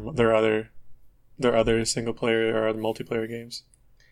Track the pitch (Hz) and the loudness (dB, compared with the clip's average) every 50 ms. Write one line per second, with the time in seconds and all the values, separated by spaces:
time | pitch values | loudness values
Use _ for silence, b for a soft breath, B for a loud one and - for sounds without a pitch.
0 | 107 110 - 120 117 113 113 110 110 110 110 107 110 - - - - - - - | -4 -4 0 2 4 4 6 4 4 4 2 0 -2 -6 -12 -18 -16 -16 -16 -16
1 | - - - _ _ _ - - 127 120 117 117 113 117 113 113 113 113 - - | -18 -20 -20 _ _ _ -6 -2 0 2 4 4 4 4 2 0 0 -2 -4 -4
2 | 113 117 113 - - 120 113 113 113 113 113 110 110 110 110 110 110 110 110 - | -4 -6 -4 -2 0 0 2 2 2 2 0 0 0 0 -2 -2 -2 -4 -4 -4
3 | 120 - 123 113 113 113 117 117 117 117 120 - - _ _ _ _ _ _ - | -6 -6 -4 -4 -4 -4 -8 -10 -12 -12 -16 -16 -16 _ _ _ _ _ _ -20
4 | - _ | -20 _